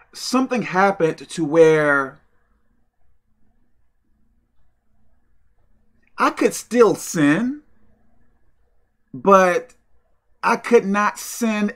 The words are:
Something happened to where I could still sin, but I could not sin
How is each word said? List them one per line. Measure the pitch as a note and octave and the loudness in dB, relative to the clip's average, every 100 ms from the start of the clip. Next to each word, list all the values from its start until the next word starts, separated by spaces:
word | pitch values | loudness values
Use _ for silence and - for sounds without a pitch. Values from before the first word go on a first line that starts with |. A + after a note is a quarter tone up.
| _ | _
Something | - - B3+ C4 B3 | -14 -6 -4 -2 -4
happened | D#3 F#3 G3 F#3+ D#3+ D#3 | -4 0 0 0 -2 -4
to | C#3+ - | -12 -6
where | D3 E3 D#3+ D#3 D3 C#3+ C3+ - _ _ _ _ _ _ _ _ - _ _ _ _ _ _ _ _ _ _ _ _ _ _ _ - _ _ _ - _ _ _ _ _ _ _ _ _ _ - | 0 4 6 4 2 0 -2 -10 _ _ _ _ _ _ _ _ -20 _ _ _ _ _ _ _ _ _ _ _ _ _ _ _ -20 _ _ _ -20 _ _ _ _ _ _ _ _ _ _ -4
I | C4 | -4
could | - A#3+ | 0 -2
still | - - A#3+ G#3+ D3+ | -2 -4 2 2 2
sin, | - E3+ C#3+ E3+ B3 D4 - _ _ _ _ _ _ _ _ _ _ _ _ _ _ | -6 -2 0 0 -4 -8 -16 _ _ _ _ _ _ _ _ _ _ _ _ _ _
but | C3 F#3+ F#3+ F3+ E3+ - _ _ _ _ _ _ _ | -4 4 4 4 0 -6 _ _ _ _ _ _ _
I | - A#3 | -4 -4
could | - A#3 G3 | 2 2 2
not | G3+ G#3 - | -2 -4 -6
sin | - - A3+ G#3 G#3 | -14 -6 -4 -2 -4